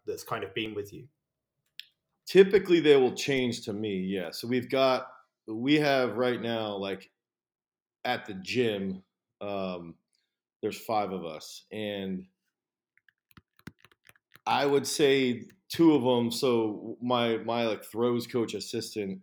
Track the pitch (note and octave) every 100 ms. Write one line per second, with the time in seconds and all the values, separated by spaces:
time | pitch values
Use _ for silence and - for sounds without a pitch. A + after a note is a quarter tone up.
0 | - F#2 - A2+ G2 - A2 G#2 G2+ -
1 | B2 _ _ _ _ _ _ - - _
2 | _ _ - F#3 F#3+ G#3 F3 E3+ D3+ C#3
3 | B2+ - - C3+ B2 A2+ - G2+ A2 F#2+
4 | F#2 G2 E2+ - A#2 B2+ A#2+ C3+ C3+ B2
5 | - - _ _ - A2 B2+ D3+ D3+ C3+
6 | B2 G#2 B2 A#2 A#2 A2+ G#2+ G2+ G2 F#2+
7 | - _ _ _ _ _ _ _ _ _
8 | B2 B2 - F#2+ F#2+ A2+ A#2 G2+ G2 F#2+
9 | - _ _ _ G2+ G2+ F#2+ F2+ E2+ D#2+
10 | _ _ _ _ _ _ G#2+ F#2+ - A2
11 | G2+ F#2+ E2 D#2 - - _ G#2+ G#2+ G2+
12 | F#2+ F#2 F#2 _ _ _ _ _ _ _
13 | _ _ _ - _ _ - - _ _
14 | _ _ _ - - A2+ C#3+ C#3+ B2+ -
15 | C#3+ C3+ B2+ A2+ - _ _ - E3 D3
16 | B2 B2 A#2 A#2 C3+ A#2 A2 G2 G2 -
17 | A#2+ B2 A#2 A2+ A2 A#2 A#2 G2+ - G#2+
18 | A#2+ A#2+ A2+ B2+ G#2+ G2+ - A#2 A2 G#2+
19 | G2 F#2+